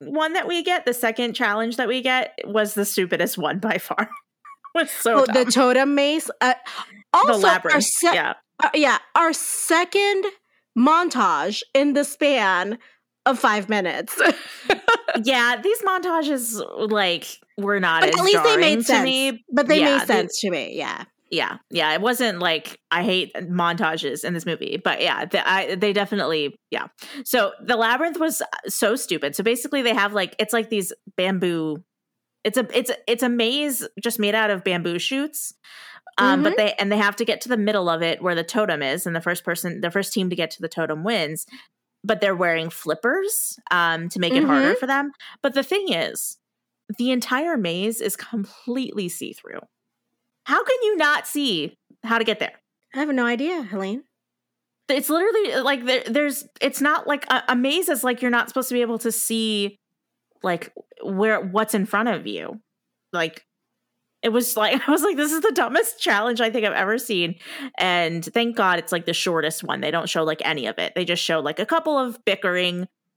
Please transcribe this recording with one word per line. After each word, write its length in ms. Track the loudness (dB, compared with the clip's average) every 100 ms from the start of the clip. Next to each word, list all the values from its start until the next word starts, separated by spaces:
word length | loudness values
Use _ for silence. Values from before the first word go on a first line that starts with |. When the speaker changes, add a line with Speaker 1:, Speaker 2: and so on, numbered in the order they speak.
Speaker 1:
one 320 | -6 -2 0
that 160 | -2 -2
we 160 | -2
get, 200 | 0 0
the 80 | 0
second 420 | 0 -2 0 -4
challenge 420 | 0 0 0 -2 -2
that 100 | -2
we 160 | 0
get 340 | 0 0 -2 -8
was 300 | -2 0 0
the 100 | 0
stupidest 540 | -2 0 0 0 -2 -2
one 220 | -2 -2
by 180 | -2 -4
far. 320 | -4 -4 -4 -6 _ _
<laughs> 320 | -20 -20 -6
Was 160 | -4 -2
so 280 | 0 2 4
Speaker 2:
Oh, 60 | 6
the 180 | 4
Speaker 1:
dumb. 60 | 4
Speaker 2:
totem 420 | 4 6 6 4
maze. 340 | 4 2 0 -4 0
Uh, 140 | 0 0 -4 -14 -14 -16 2
Speaker 1:
The 60 | 4
Speaker 2:
also, 140 | 6
our 40 | 6
Speaker 1:
labyrinth, 460 | 6 4 4 2
Speaker 2:
se- 280 | 2 2 2
Speaker 1:
yeah. 180 | 4 0 -4 _ -2
Speaker 2:
uh, 80 | 0
yeah, 240 | 4 4 2 2
our 180 | 4 4
second 920 | 2 -4 -4 2 2 4 2 4 2 0 -6 _ _ _ 4
montage 840 | 6 6 4 2 2 2 0 -4 0
in 180 | 2 4
the 100 | 2
span 760 | 0 2 2 4 4 2 0 -6 -12 _ _ _ 0
of 120 | 2
five 300 | 2 2 0
minutes. 520 | 0 0 -4 -6 0 2
<laughs> 60 | 2 -6 -10 -2 0 2 2 2 -2
Speaker 1:
Yeah, 380 | 2 4 4 2
these 180 | 0 0
montages, 800 | 0 0 0 0 0 -2 -2 -6 -8 -4 -2
like, 480 | 2 2 -2 -6 -18 _ -6
were 220 | -2 2
not 220 | 4 4
Speaker 2:
But 80 | 4
Speaker 1:
as 40 | 4
Speaker 2:
at 60 |
least 180 | 4 6
they 60 | 6
Speaker 1:
jarring 120 | 6
Speaker 2:
made 160 | 4 4
Speaker 1:
to 60 |
Speaker 2:
sense. 200 | 4 4
Speaker 1:
me. 400 | 4 2 0 -2 -2
Speaker 2:
But 160 | 0 4
they 100 | 4
Speaker 1:
Yeah, 60 | 6 4
Speaker 2:
made 20 |
Speaker 1:
they 60 | 2
Speaker 2:
sense 340 | 0 0 -2
to 100 | -2
me, 220 | -4 -6 -8
yeah. 280 | -6 -8 -12 _ -6
Speaker 1:
Yeah, 280 | -2 -2 -4 -6
yeah. 220 | -2 0
It 60 | 2
wasn't 400 | 0 0 0 0
like, 400 | 0 0 -4 -14 -4
I 140 | 0
hate 280 | 2 0 -2 -8
montages 880 | -4 0 0 0 -2 -2 -4 -4
in 100 | -4
this 100 | -4
movie, 320 | -4 -6 -6 -4
but 180 | -2 0
yeah, 240 | 0 -2
the, 240 | -2 -2 2
I, 280 | 0 0 -2
they 160 | 0
definitely, 640 | 0 0 -2 0 0 -2 -8 -8
yeah. 160 | -6 -6 -12 -18 -14
So 280 | -2 0 0 -2
the 120 | -2 0
labyrinth 420 | 2 2 0 0
was 240 | -2 -2 -6 -8 -8
so 300 | -2 0 0
stupid. 400 | -2 -2 -2 -2
So 80 |
basically 380 | 0 0 -2 0
they 120 | 2
have, 200 | 2 0
like, 200 | 0 -4 -4
it's 120 | -2
like 160 | 0 0
these 240 | -2 -2 -8 -10 -2
bamboo, 680 | 0 2 0 0 -2 -4 -10 _ _ _ _ _
it's 160 | -2 -2
a, 80 | 0 -2
it's 140 | -2
a, 60 | -4 -2
it's 160 | 0
a 60 | 0
maze 580 | 2 0 0 -2 -4 -8 -6
just 160 | -6 0
made 160 | 0
out 160 | 2 0
of 140 | 0
bamboo 340 | -2 -2 -2 -4
shoots. 560 | -2 -4 -4 -8 -12 -14 -20 -20 -20 -20 -8 0
Um, 240 | 2 4
but 120 | 4
Speaker 2:
Mm-hmm. 20 | 2 0
Speaker 1:
they, 60 |
and 160 | 0 0
they 80 | 2
have 160 | 2 0
to 80 |
get 160 | -2 -2
to 60 | 0
the 80 | 0
middle 320 | 2 2 2
of 140 | 0
it 180 | 0 0
where 140 | 0
the 80 | 0
totem 380 | 0 0 0 0
is, 240 | -2 -2 -2
and 80 |
the 60 | -2
first 240 | -2 -4
person, 360 | -4 -4 -4 -4
the 120 | -2
first 200 | -2 -2
team 160 | -2 -2
to 60 | -2
get 140 | -4
to 80 | -4
the 80 | -8
totem 360 | -4 -4 -4
wins. 420 | -2 -2 -2 -6 -12 -18 -20 _ _ _ -4
But 140 | 0
they're 160 | 0 2
wearing 320 | 2 0 -2
flippers, 880 | -8 -6 -2 0 0 -2 -4 -6 -8 -2
um, 400 | 2 2 0 -4
to 100 | -2
make 140 | 0
it 100 | 2
harder 280 | 4 4 2
Speaker 2:
Mm-hmm. 60 | 0
Speaker 1:
for 80 | 0
them. 260 | -2 -2 -8 -20 -6
But 120 | -2
the 80 | -2
thing 280 | 0 -2 0
is, 460 | -2 -2 -6 -10 -10 _ _ _ _ -14 -4
the 120 | 0
entire 460 | 0 0 -2 0 -2
maze 460 | -2 -2 -2 -2
is 120 | -4
completely 920 | -6 -8 -8 -8 -10 -8 -6 -4 -6 -6
see-through. 520 | -6 -12 -14 -16 -16 -16 _ _ _ _ _ _ _
How 180 | -2 0
can 140 | 2 0
you 160 | 2 2
not 280 | 2 0 -2
see 520 | -2 -2 -2 -4 -10 _ _
how 160 | -2 0
to 60 |
get 160 | 0 -2
there? 200 | -4 -8 _ _ _
Speaker 2:
I 40 | -4
have 100 | -2
no 160 | 0
idea, 380 | 0 0 -2 -4
Helene. 400 | -6 -6 -6 -8 -12 _ _ _ _ _ _ _ -2
Speaker 1:
It's 180 | -2 0
literally, 540 | 0 2 2 0 0
like, 240 | 0 -2 0
there, 160 | -2 0
there's, 400 | 0 0 -4 -10 -4
it's 220 | -4 0
not 240 | 0 0 0
like 180 | -4 0
a, 100 | -2 2
a 80 | 2
maze 320 | 2 0 0
is, 160 | 0
like, 160 | -2 0
you're 100 | 0
not 180 | 0 0
supposed 200 | -4 -2
to 60 |
be 80 | 0
able 160 | 0 -2
to 120 | -4
see, 680 | -4 -2 -2 0 -2 -4 -8 _ _ _ _ _ _
like, 320 | -4 -4 -6 -18 -20 -14
where, 380 | -6 0 2 0
what's 320 | 0 -2 0
in 140 | -2 0
front 240 | 0 0
of 160 | -2 -6
you. 340 | -10 -10 -14 _ _ _ _ _
Like, 320 | -4 -4 -6 _ _ _ _ _ _ _ -6
it 100 | 0
was 240 | 0 0 0
like, 240 | 2 2
<laughs> 80 | 2
I 20 |
was 120 | 2
like, 140 | 2 0
"This 140 | -2
is 80 | 0
the 100 | 0
dumbest 480 | 2 2 2 0 -2
challenge 400 | 0 0 0 0
I 100 | 0
think 160 | 0 0
I've 60 |
ever 240 | 0 0 -2
seen." 360 | -2 -2 -2 -4 -12 -12 -10 -2
And 460 | 2 2 0 -2
thank 320 | -2 -2 0 2
God 220 | 2 2
it's, 120 | 0
like, 120 | -4 -2
the 60 |
shortest 480 | -2 0 0 0 -4
one. 160 | -6 -4
They 80 | -2
don't 180 | -2 -2
show, 160 | -2
like, 160 | 0 -2 -2
any 200 | -2 -4
of 120 | -4
it. 160 | -4
They 100 | -4
just 180 | -2 -2
show, 180 | 0 -2
like, 180 | -2 -4
a 80 | 0
couple 320 | 0 0 0
of 240 | -2 -4
bickering 600 | -4 -2 -2 0 -2 -2 -8 _ _